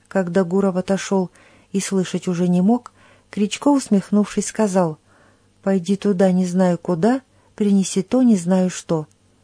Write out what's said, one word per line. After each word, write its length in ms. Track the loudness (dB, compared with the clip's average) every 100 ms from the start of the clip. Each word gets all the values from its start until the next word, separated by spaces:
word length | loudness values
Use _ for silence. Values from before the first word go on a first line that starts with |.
| -6
Когда 380 | -4 -2 -2
Гуров 320 | 0 0 0 -2
отошёл 540 | -2 -4 -2 -2 -4 _ _ _ _
и 80 | -6
слышать 480 | -4 -2 -2 -4 -4
уже 180 | -2 0
не 140 | 2
мог, 320 | 2 0 -4 _ _ _ -12
Кричко, 360 | -4 -4 -2 0
усмехнувшись, 760 | 2 2 0 2 0 0 -4 -6
сказал: 520 | -2 0 0 -2 -4 _ _ _ _ _ _
«Пойди 320 | -2 -2 0 -2
туда 340 | 0 2 2
не 160 | 2 0
знаю 320 | 2 2 0
куда, 440 | -2 0 0 0 -6 _ _ -4
принеси 460 | 2 2 2 -2
то 200 | 0 2
не 140 | 4 2
знаю 340 | 2 0 0
что». 380 | -4 -4 -4 -6 _ _ _